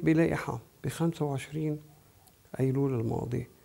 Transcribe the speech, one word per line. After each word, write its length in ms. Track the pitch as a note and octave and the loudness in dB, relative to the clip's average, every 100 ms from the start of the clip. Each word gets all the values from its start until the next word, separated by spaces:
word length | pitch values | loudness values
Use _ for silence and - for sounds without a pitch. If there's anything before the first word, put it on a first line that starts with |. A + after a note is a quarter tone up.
بلائحة 580 | D#3+ D#3+ E3 - - A#2+ - _ | 4 4 4 2 -4 -6 -8 _
بخمسة 400 | - - E3 - | -6 0 0 0
وعشرين 560 | D3 C#3 - D3+ D#3 D3+ - - - - - _ _ - | -2 -2 -4 -4 -4 -4 -8 -20 -20 -20 -20 _ _ 0
أيلول 400 | C3 C3 C#3 B2 | 2 2 2 0
الماضي 460 | A#2 A#2+ B2+ B2+ A#2+ - | 0 -2 -2 -4 -6 -12